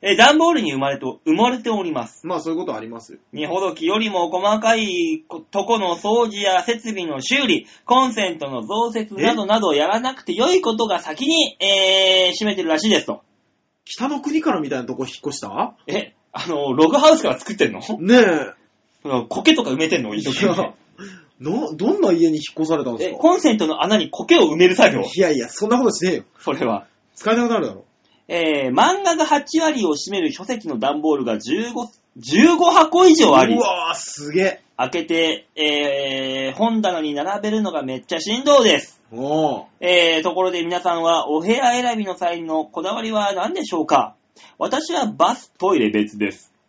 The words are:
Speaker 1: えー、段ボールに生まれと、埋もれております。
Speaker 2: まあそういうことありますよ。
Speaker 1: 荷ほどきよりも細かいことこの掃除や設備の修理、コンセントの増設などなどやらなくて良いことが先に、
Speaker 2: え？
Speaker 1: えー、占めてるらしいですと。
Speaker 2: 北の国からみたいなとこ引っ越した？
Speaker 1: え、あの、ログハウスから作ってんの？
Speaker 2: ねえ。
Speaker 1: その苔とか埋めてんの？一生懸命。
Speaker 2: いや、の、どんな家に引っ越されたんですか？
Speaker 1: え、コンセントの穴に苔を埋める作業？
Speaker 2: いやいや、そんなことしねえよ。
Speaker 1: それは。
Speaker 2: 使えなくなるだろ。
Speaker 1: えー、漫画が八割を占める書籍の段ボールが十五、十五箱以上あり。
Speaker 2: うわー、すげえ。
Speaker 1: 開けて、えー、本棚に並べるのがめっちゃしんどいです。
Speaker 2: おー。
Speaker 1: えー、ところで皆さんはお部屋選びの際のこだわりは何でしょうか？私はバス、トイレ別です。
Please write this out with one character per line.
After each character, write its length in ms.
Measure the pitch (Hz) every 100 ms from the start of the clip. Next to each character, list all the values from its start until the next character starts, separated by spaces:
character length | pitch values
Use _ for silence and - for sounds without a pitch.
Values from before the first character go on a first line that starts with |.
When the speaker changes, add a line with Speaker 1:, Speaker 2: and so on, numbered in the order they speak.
Speaker 1:
え 120 | 196
ー、 40 | 202
段 220 | 254 302
ボ 120 | 330
ー 40 |
ル 60 | 311
に 100 | 170
生 80 | 135
ま 120 | 139
れ 100 | 135
と、 200 | 131 127 160
埋 60 |
も 180 | 170 240
れ 80 | 247
て 120 | 220
お 120 | 214
り 80 | 180
ま 160 | 139 113
す。 180 | -
Speaker 2:
ま 120 | 160 175
あ 40 |
そ 100 | 156
う 20 |
い 40 | 165
う 40 |
こ 60 | 160
と 100 | 110
あ 40 |
り 80 | 113
ま 120 | 117
す 140 | -
よ。 40 | - _
Speaker 1:
荷 140 | 143 151
ほ 140 | 180
ど 140 | 196
き 100 | 156
よ 140 | 160 208
り 120 | 220
も 200 | 190 185
細 300 | 180 202 214
か 160 | 226 226
い 480 | 214 180 165 156 -
こ 140 | 170
と 240 | - 196
こ 160 | 190 175
の 160 | 185 170
掃 340 | 208 226 233
除 100 | 202
や 220 | 196 185
設 280 | - 233 226
備 140 | 190
の 160 | 170 139
修 280 | 131 277 254
理、 180 | 135 - -
コ 220 | - 247 262
ン 60 |
セ 180 | 220 190
ン 80 | 160
ト 100 | 139
の 140 | 127
増 300 | 110 214 233
設 220 | 220 214
な 200 | 196 185
ど 100 | 220
な 140 | 196 220
ど 160 | 190
や 140 | 143 160
ら 100 | 220
な 160 | 254
く 80 | 262
て 120 | -
良 180 | 175 277
い 100 | 370
こ 140 | 240 220
と 100 | 220
が 140 | 175
先 260 | - 156 277
に、 300 | 320 285 -
Speaker 2:
え？ 680 | 190 196 190 190 190 185 185
Speaker 1:
え 40 |
ー、 80 | -
占 60 | 214
め 80 |
て 80 | 190
る 60 | 165
ら 100 | 156
し 80 | 220
い 40 |
で 100 | 165
す 60 | -
と。 160 | 113 _ _ _ _ _ _
Speaker 2:
北 220 | - - 262
の 140 | 285
国 200 | 294 311
か 120 | 320
ら 80 | 185
み 100 | 143
た 60 | 131
い 20 |
な 80 | 120
と 80 |
こ 100 | 131
引 100 | 127
っ 0 | - 143
越 120 | -
し 20 |
た？ 340 | 101 110 233 - -
Speaker 1:
え、 260 | - - _ _
あ 140 | - 175
の、 280 | 151 143
ロ 140 | 131 160
グ 80 | 277
ハ 140 | 311
ウ 60 | 320
ス 80 |
か 60 | 165
ら 80 | 123
作 160 | -
っ 20 | 220
て 120 | 233
ん 40 |
の？ 80 | 92 - 214
Speaker 2:
ね 160 | 180
え。 380 | 247 208 156 107 - _ _ _ _
Speaker 1:
そ 60 | 143
の 180 | 127 120
苔 300 | - - -
と 80 |
か 60 | 139
埋 80 | 135
め 100 | 160
て 100 | 165
ん 60 |
の？ 100 | 110
一 160 | 107 131
生 20 |
懸 140 | 131 190
命。 80 |
Speaker 2:
い 40 | 175
や、 160 | - - _ - 196 185 _ _
の、 340 | 139 226 311
ど 240 | 156 214 403
ん 20 |
な 120 | 262
家 180 | 170 165
に 60 | 156
引 60 | 151
っ 100 | -
越 40 | 156
さ 100 | 160
れ 80 |
た 80 | 127
ん 60 | 117
で 60 |
す 60 | 185
か？ 60 | -
Speaker 1:
え、 20 |
コ 160 | 320
ン 60 | 370
セ 120 | 302
ン 60 | 214
ト 80 | 160
の 160 | -
穴 140 | 180 208
に 140 | 160
苔 280 | - - 339
を 40 |
埋 140 | 170 156
め 120 | 180
る 80 | 185
作 180 | 214
業？ 80 | 117
Speaker 2:
い 180 | 98 175
や 120 | 180
い 60 | 143
や、 100 | 113
そ 180 | - 214
ん 40 |
な 60 | 247
こ 80 | 240
と 40 |
し 140 | -
ね 80 | 180
え 40 | 147
よ。 60 | - _
Speaker 1:
そ 140 | -
れ 120 | 135
は。 220 | 123 101 - _ _ -
Speaker 2:
使 160 | 208
え 40 | 226
な 120 | 240
く 20 |
な 80 | 220
る 80 | 127
だ 80 |
ろ。 100 | 98 - _ _ _ -
Speaker 1:
え 380 | 170 160 147 135
ー、 40 |
漫 300 | - 285 392
画 120 | 392 320
が 80 |
八 340 | 302 285 - 320
割 280 | 320 269 180
を 60 |
占 180 | 147 -
め 100 | 202
る 120 | 156
書 120 | 131
籍 240 | 110 240 160
の 100 | 120
段 220 | 131 147
ボ 140 | 156
ー 60 | 143
ル 40 |
が 140 | 117 107
十 340 | 113 185 233
五、 160 | 233 226 _ _ 131
十 380 | - 170 320 330
五 140 | 349
箱 360 | 349 320 349 370
以 80 |
上 200 | 311 208
あ 120 | 131 127
り。 100 | 240
Speaker 2:
う 20 |
わ 360 | 208 175 165
ー、 20 | 165
す 360 | - - 147
げ 100 | 165
え。 200 | 190 - _ -
Speaker 1:
開 140 | 131
け 140 | 175
て、 420 | 165 165 160 - _ -
え 960 | 151 147 147 139 139 135 131 131 135
ー、 0 |
本 280 | 135 226 226
棚 180 | 202 170
に 140 | 151
並 260 | 143 170 202
べ 100 | 208
る 100 | 220
の 100 | 202
が 100 | 156
め 140 | 135 131
っ 80 |
ち 120 | - 220
ゃ 40 |
し 180 | 202 233
ん 60 |
ど 160 | 285 285
い 40 |
で 160 | 220 143
す。 200 | - _ _
Speaker 2:
お 500 | 117 139 156 151 113
ー。 20 | - -
Speaker 1:
え 380 | 175 180 165 160
ー、 20 |
と 120 | 175
こ 80 | 170
ろ 80 | 185
で 120 | 175
皆 180 | 170 180
さ 140 | 175 170
ん 60 |
は 280 | 165 165 -
お 100 | 156
部 80 | 175
屋 240 | 240 247
選 240 | 247 247 220
び 80 |
の 140 | 196 175
際 240 | 175 170
の 240 | 165 160 156
こ 160 | -
だ 100 | 180
わ 80 | 233
り 100 | 226
は 200 | 214 202
何 220 | 190 214
で 100 | 370
し 80 | -
ょ 120 | 165
う 20 | 156
か？ 280 | 143 113 _ _ _ - -
私 340 | 180 262 320
は 140 | 330 233
バ 280 | 143 180
ス、 200 | 254 - -
ト 180 | 185
イ 40 | 165
レ 120 | 107
別 280 | 107 104 104
で 140 | 101
す。 200 | - _ _